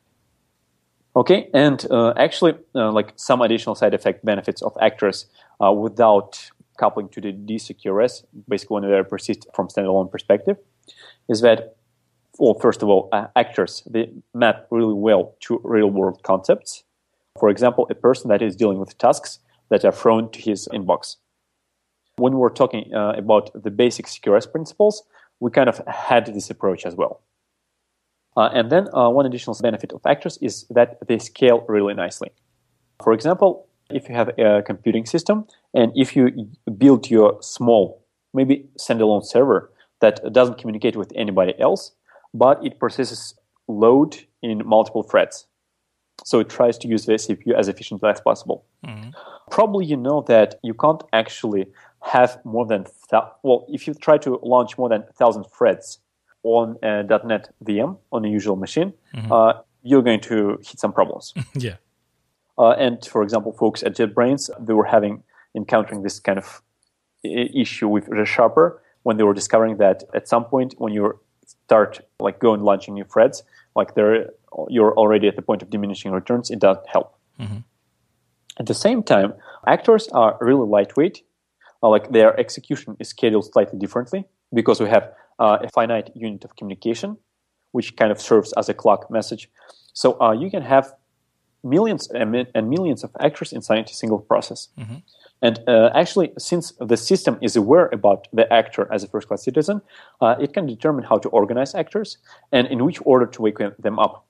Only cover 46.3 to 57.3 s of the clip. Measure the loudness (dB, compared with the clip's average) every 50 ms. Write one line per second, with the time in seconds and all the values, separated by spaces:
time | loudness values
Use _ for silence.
46.3 | 0 0 0 -2 -2 0 0 0 0 -2 -4 -4 -4 -4 0 0 -2 -2 -2 -6
47.3 | -8 -6 -4 -2 0 0 0 -2 -4 -8 -12 -14 -8 -2 0 -2 -2 0 -2 -2
48.3 | -2 -2 -4 -8 -8 -10 _ _ _ _ -18 -18 -16 -16 -18 -20 -20 -20 -20 -20
49.3 | -20 -20 _ -4 0 0 0 0 0 -4 -4 -4 -4 -4 -2 -2 -4 -2 0 4
50.3 | 4 4 4 2 -2 -8 -12 -10 -4 -2 0 0 0 -2 -4 _ -2 -2 -2 -4
51.3 | -8 -10 -6 -4 -4 -4 -6 -8 _ _ _ _ _ _ -8 -2 2 2 2 2
52.3 | 0 -6 -14 -8 -6 -6 -4 -2 -4 -6 -6 -10 -20 _ _ -2 -2 -2 -2 -2
53.3 | -8 _ -2 0 0 0 -2 -6 -12 -10 -10 -12 -12 -4 2 2 2 2 2 -2
54.3 | -6 -4 -2 0 2 2 2 0 -4 -6 -2 -2 -2 -2 -4 -8 _ 0 2 2
55.3 | 2 0 -6 -14 _ 0 0 0 0 0 -6 -16 -20 -20 _ _ _ _ _ _
56.3 | _ _ -2 0 0 2 0 -2 -6 -6 -4 -4 -4 -4 0 0 0 0 0 -2